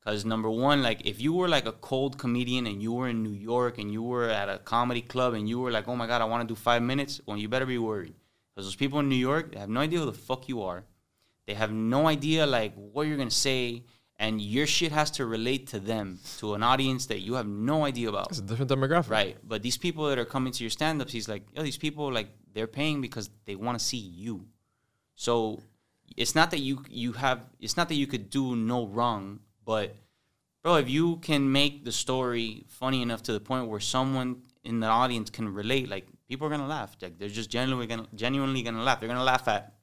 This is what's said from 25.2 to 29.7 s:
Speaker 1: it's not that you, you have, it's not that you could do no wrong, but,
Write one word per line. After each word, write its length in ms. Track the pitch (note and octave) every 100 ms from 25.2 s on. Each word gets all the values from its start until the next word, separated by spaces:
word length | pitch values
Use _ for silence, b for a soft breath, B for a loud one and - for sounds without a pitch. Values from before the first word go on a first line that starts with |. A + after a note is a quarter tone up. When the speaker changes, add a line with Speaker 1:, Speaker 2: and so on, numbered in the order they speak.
| - A#2+ A2 G#2+ - _ _ _ _ -
Speaker 1:
it's 180 | A2+
not 180 | D#3 E3
that 80 | E3
you, 240 | C3+ C3+ C#3
you 240 | - A#2+
have, 300 | A2 C3+ B2+ - _
it's 180 | - -
not 120 | C3+
that 80 | D#3
you 100 | C#3
could 240 | C3 G2+
do 240 | C#3 C3
no 320 | A#2+ A2 B2 A2+
wrong, 540 | G#2 A#2+ G#2+ G2 G2+ _ _
but, 320 | -